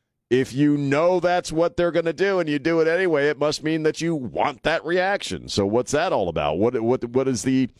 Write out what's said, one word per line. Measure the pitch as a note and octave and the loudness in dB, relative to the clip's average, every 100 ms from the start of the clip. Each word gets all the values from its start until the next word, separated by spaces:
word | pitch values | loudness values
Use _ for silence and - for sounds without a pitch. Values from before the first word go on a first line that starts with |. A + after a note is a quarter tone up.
| _ _ - | _ _ 0
if | B2+ C3 | 0 0
you | B2 D3 D3 | 2 2 2
know | C#3 C#3 F3 F3+ | 0 2 2 2
that's | F3 F3+ F3 | 2 0 0
what | D#3+ E3+ E3+ | -2 0 0
they're | F3 | 0
gonna | D#3+ E3 | 0 -2
do | D#3 G3 F#3 | 0 0 0
and | D#3+ | 0
you | D3 | -2
do | D#3 E3 | 0 2
it | D#3+ | 2
anyway, | E3+ F#3 D3 D3 | 2 2 2 0
it | C#3 | 0
must | D3 D3 | -2 -2
mean | D3+ D#3+ | -4 0
that | D#3 D3+ | -2 -2
you | E3 | -4
want | D#3+ A#2 F2 B2+ C3+ | -4 -4 -2 -2 0
that | D3+ D#3+ | -2 -2
reaction. | D3 F3+ F#3 G3+ - E2+ A#1+ | 0 -2 0 -2 -6 -10 -6
So | - G2 | -2 2
what's | A#2 B2 | 0 0
that | D3 F3+ | 0 0
all | C#3 F2+ | 0 -2
about? | D#2+ D2 E2 | 0 0 2
What, | A#2 B2 | 0 0
what, | A2+ B2+ A#2+ | 0 -2 0
what | B2+ C3+ | 0 0
is | A#2+ | -2
the, | C3 C3 B2+ _ | 0 0 0 _